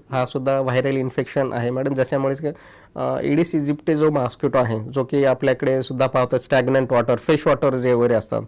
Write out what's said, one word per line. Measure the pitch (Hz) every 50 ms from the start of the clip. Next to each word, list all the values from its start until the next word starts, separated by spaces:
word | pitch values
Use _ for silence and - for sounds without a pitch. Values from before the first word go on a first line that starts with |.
| - -
हा | 131 131 127
सुद्धा | 123 - 139 127 135 135 135
व्हायरल | 135 131 123 127 127 139 135
इन्फेक्शन | 135 131 131 - - 131 - - 147 135 127 -
आहे | 120 120 120
मॅडम, | 123 131 135 143 139
ज्याच्यामुळे, | 131 127 - - 139 135 135 139 135 160 147 151 - - - - - - - -
अ, | - 131 127 131 131
Aedes | - 139 143 151 170 165 - 156
aegypti | 143 139 147 147 - - 160
जो | 151 151 156
मॉस्किटो | 151 143 127 120 - - - 139 127 131
आहे, | 123 113 113 110
जो | 110 123 127 139 131
की | 120 - 143 139
आपल्याकडे | 135 127 - - 135 127 123 - 139 135 131 127
सुद्धा | - 131 127 135
पाहतो, | 131 - 131 127 123 - 127
स्टॅग्नंट | - - - 131 127 127 135 135 131 120 131
वॉटर, | 120 117 113 123
फ्रेश | 113 - - 156 147 -
वॉटर | 165 143 127 - 139 127
जे | 127 123 127 123
वगैरे | 120 120 120 120
असतात, | 110 104 - - 113 110